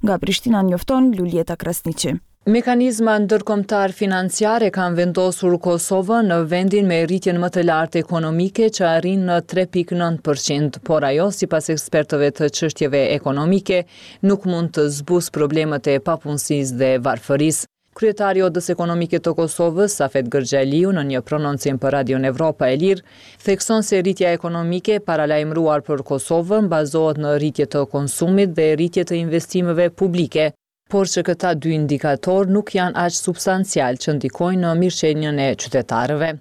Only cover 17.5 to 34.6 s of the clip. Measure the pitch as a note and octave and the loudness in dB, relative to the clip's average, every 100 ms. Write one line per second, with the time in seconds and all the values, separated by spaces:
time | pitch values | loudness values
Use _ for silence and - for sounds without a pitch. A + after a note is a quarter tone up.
17.5 | D3+ - _ _ - A3 G#3 G3+ F#3+ F#3 | 0 -6 _ _ -2 -2 0 0 2 0
18.5 | E3+ F3 F3 E3+ E3+ E3 E3+ E3+ E3 E3 | 0 -4 -2 -2 -2 0 -2 -2 -2 -2
19.5 | - E3+ E3 G#3 - C#3 C#3 A#2+ C#3+ B2 | 0 0 2 0 0 -2 0 0 -2 0
20.5 | C#3 C3+ D3 F#3 F#3+ C#3 C3 - D3+ D3 | 0 2 2 2 0 -2 -4 -2 -2 -2
21.5 | C#3+ C#3+ C3+ C#3 C#3 B2+ C3 C3 B2+ D#3+ | -2 -2 -2 0 0 0 0 0 0 -2
22.5 | D3 C3 C3+ F#3 F#3+ - - - - - | 0 0 2 2 0 -4 -20 -20 -8 -2
23.5 | G3 - A3+ G#3+ G3 F#3 F#3+ F3+ E3+ E3+ | -2 0 0 2 0 0 0 0 0 -2
24.5 | E3+ E3+ F3+ F3+ G#3 G#3 D#3+ D3+ D3+ D3+ | -4 -2 -2 0 -2 0 0 2 0 0
25.5 | D#3 D#3+ D3 C#3+ C#3+ C3+ C#3 - E3 E3+ | 0 2 0 0 -4 -2 -4 0 -2 2
26.5 | G#3+ G#3 D#3+ D3+ D#3+ D#3+ D3+ D3 D3 D3+ | 0 2 0 0 0 0 0 0 0 0
27.5 | C3+ C#3+ D3 C#3 C#3+ C#3 - E3+ F#3+ G3 | 0 -2 0 -2 -2 -4 -2 2 2 2
28.5 | E3 D#3 D#3 E3+ F3+ F3 E3+ E3 E3 - | 2 2 2 0 0 -2 -2 0 -2 -2
29.5 | F#3 F3 E3 F3 - F#3+ F3 E3 D#3 D#3 | -2 0 2 0 2 0 0 0 0 -2
30.5 | - _ _ _ G3+ F#3+ - E3+ E3+ F3+ | -2 _ _ _ -2 0 0 -2 0 0
31.5 | D#3+ E3 D#3+ D3 C#3+ D#3 C#3 - F#3 G3 | 0 0 0 0 0 0 -2 0 2 2
32.5 | G3 G#3 G3 F3+ - F3 F3 - E3+ - | 2 0 -2 -2 0 -2 -2 -6 -4 -2
33.5 | F#3+ F#3+ - C3 C3 - D3 C3 - F3 | 0 0 0 0 -2 -2 -2 -4 -4 -2
34.5 | F#3 | 0